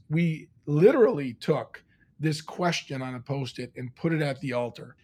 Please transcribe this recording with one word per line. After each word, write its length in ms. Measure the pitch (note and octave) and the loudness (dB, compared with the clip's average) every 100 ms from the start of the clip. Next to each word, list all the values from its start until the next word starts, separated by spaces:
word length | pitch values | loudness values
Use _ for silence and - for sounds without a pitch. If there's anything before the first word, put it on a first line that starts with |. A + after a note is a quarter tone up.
| - | -2
we 400 | D#3 E3+ D#3 - _ | 2 2 0 -8 _
literally 680 | - D3 G#3 D4 A3+ D3+ C3 | 0 6 8 8 4 2 -4
took 500 | A2+ - C#3 - - _ _ _ - | -4 -2 -2 -4 -14 _ _ _ -6
this 220 | D#3 D3+ | -4 -4
question 600 | - - F3 D#3+ - C3+ | -8 -2 -2 -2 -6 -10
on 140 | B2+ | -8
a 40 | B2+ | -10
Post-it 520 | A#2+ C#3 B2 - B2 | -8 -6 -6 -10 -12
and 200 | - B2 | -12 -14
put 180 | - E3 | -6 -2
it 80 | D#3 | -2
at 200 | D3 C3 | -2 -4
the 120 | C#3 | -6
altar. 420 | A#2+ A#2+ - A#2+ - | -4 -6 -10 -18 -20